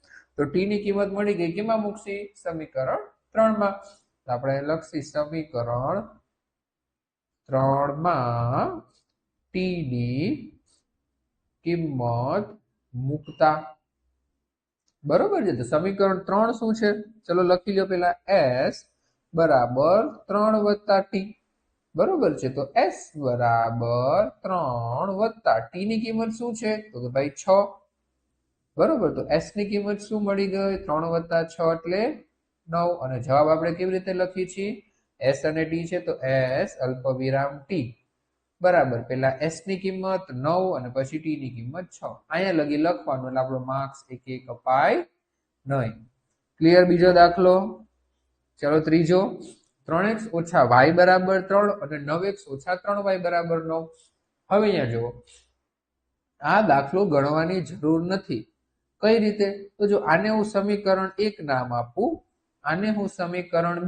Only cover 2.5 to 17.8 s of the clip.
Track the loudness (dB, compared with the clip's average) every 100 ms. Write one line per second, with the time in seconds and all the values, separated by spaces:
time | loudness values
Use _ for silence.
2.5 | -8 -8 -6 -4 -4 -6 _ _ 2 2
3.5 | 2 -2 -4 -12 -20 _ _ -6 -4 -2
4.5 | -2 -2 -4 -4 -10 -6 -4 -4 -6 -6
5.5 | -6 -4 -2 -2 -4 -6 -16 _ _ _
6.5 | _ _ _ _ _ _ _ _ _ -4
7.5 | 0 2 2 0 0 0 0 0 -2 0
8.5 | 0 -2 -6 -14 _ _ _ _ _ _
9.5 | -4 -2 -2 -4 -4 -2 -2 -2 -4 -10
10.5 | -20 _ _ _ _ _ _ _ _ _
11.5 | _ -4 -2 -2 -2 -2 -2 -2 -4 -4
12.5 | -12 _ _ _ -8 -6 -6 -6 2 2
13.5 | 2 -6 -18 _ _ _ _ _ _ _
14.5 | _ _ _ _ _ 0 2 2 0 0
15.5 | -2 -2 -2 0 0 0 0 -2 0 0
16.5 | 0 -2 0 0 0 -6 -12 -2 2 4
17.5 | 2 0 -2